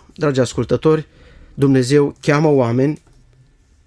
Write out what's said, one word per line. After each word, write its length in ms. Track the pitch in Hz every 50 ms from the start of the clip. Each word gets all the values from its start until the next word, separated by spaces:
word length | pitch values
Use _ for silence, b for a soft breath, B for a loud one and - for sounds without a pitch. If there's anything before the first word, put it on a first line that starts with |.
| - _ -
dragi 260 | - 160 147 135 131
ascultători, 640 | 123 - - 147 120 - 123 120 - 156 156 156 147 _ b b b b b b b b b
Dumnezeu 600 | b 139 139 135 131 127 120 143 147 143 143 - _
cheamă 280 | - 160 143 147 160 156
oameni 540 | 147 135 123 117 117 127 131 151 151 - _ _ _ _ _ _ _ _ _ _ _ _ _ _ _ _ _